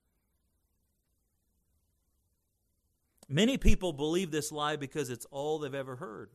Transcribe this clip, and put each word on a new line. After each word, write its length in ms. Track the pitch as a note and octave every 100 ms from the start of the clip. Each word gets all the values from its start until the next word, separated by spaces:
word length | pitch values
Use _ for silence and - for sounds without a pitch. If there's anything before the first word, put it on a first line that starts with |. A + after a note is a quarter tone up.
| _ _ _ _ _ _ _ _ _ _ _ _ _ _ _ _ _ _ _ _ _ _ _ _ _ _ _ _ _ _ _ _ -
Many 300 | C#3+ A#3 C4+
people 340 | A3 G#3+ F3+
believe 380 | C#3 D3+ E3+ F3+
this 200 | D3+ C#3
lie 260 | D3+ D3 D3+
because 340 | C#3 D#3 C3
it's 160 | A#2+ -
all 320 | C#3 D3 D#3
they've 160 | C#3+
ever 220 | C#3 C3 B2
heard. 340 | G3 G3 G#2